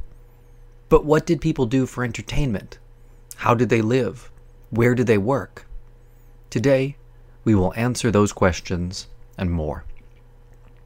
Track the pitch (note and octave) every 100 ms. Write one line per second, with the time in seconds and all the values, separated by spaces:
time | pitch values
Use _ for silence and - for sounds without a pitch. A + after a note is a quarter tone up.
0 | - - - - - - - - - D#3
1 | D3+ D#3 D#3+ D#3 D#3+ C#3+ A#2 C3 B2+ -
2 | B2 A2+ - B2 C#3+ F#2+ - - - -
3 | - - - - - A#2 A#2 A#2 G#2+ B2+
4 | G#2 C3 - - - - - A2+ A#2+ B2
5 | A#2+ G#2+ G#2+ G#2+ F2+ - - - - -
6 | - - - - - B2 C3 C3 C3+ -
7 | - - - - - G2+ F#2 A2 B2 A#2
8 | A#2+ G2+ G#2 - F#2+ E2+ - F2+ F2 G2
9 | - - - - F2+ E2+ D2+ C#2 - -
10 | - - - - - - - -